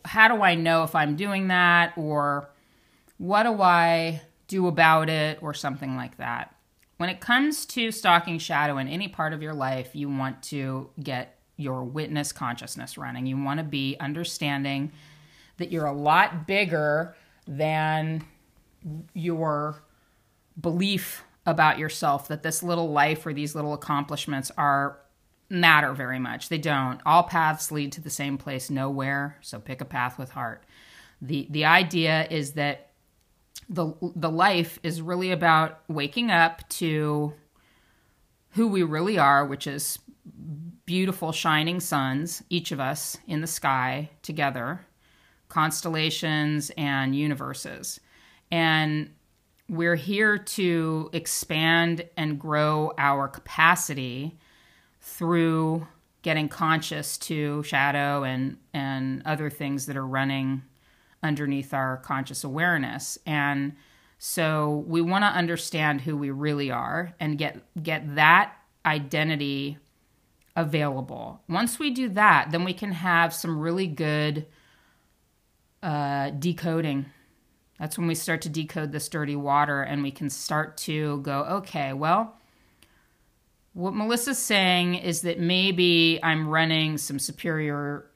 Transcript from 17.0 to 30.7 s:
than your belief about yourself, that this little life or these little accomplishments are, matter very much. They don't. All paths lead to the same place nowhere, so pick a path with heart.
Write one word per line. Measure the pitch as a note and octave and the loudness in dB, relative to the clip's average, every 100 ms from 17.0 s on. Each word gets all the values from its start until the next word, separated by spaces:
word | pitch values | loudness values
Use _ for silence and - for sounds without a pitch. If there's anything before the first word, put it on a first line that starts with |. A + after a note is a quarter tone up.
| E3+ - _ _ - | 0 -8 _ _ -10
than | C#3 D#3 D#3 D#3 D#3 D#3+ D#3+ - _ _ _ _ _ D#3+ D#3 D#3+ | -2 0 0 0 0 0 -4 -8 _ _ _ _ _ -12 -12 -12
your | F3+ F3 E3 D#3+ D3 D3+ D3 _ _ _ _ _ _ _ E3 | -6 -2 0 0 0 -2 -8 _ _ _ _ _ _ _ -6
belief | E3+ F3 G3 G3 - - - _ E3+ | -2 2 2 0 -2 -10 -18 _ 0
about | D3+ D#3 C#3 | 4 4 4
yourself, | D3+ - D3+ C#3 - | -2 -2 0 0 -2
that | D3+ | -6
this | E3 D#3+ | -4 -4
little | F3 E3+ E3 | -2 -2 0
life | D3 D3 D#3 | 2 2 0
or | D#3 | -4
these | D3 D3 | -6 -4
little | D3+ D3+ | -4 -4
accomplishments | D3 - C#3+ C#3+ D3 - C3+ C3 - | -4 -2 -2 -2 -6 -4 -6 -4 0
are, | C#3+ C#3 C#3 - _ _ _ _ - | 2 2 0 -6 _ _ _ _ -6
matter | F3+ E3+ D3+ C#3+ | 4 6 6 4
very | C3+ B2+ B2+ | 0 -4 -4
much. | B2 A#2 - | -4 -8 -6
They | D#3+ | -4
don't. | D#3 C#3 C3 B2+ - | 0 0 0 -2 4
All | E3 | 4
paths | F3 E3+ D#3 D#3 - | 4 2 2 0 -4
lead | D3+ C#3+ | -4 -6
to | D#3+ | -8
the | D3+ | -10
same | - C#3 C#3 | -6 -4 -4
place | - C3 - | -6 -8 -4
nowhere, | C3+ C3+ C#3 C3+ C#3 C#3+ - | -2 -2 -2 -2 -2 -4 -8
so | - G#2+ | -16 -14
pick | - C3 | -12 -12
a | |
path | C3 C3 B2 - | -6 -4 -4 -4
with | C3 | -12
heart. | C3 A#2 A2+ _ | -8 -8 -8 _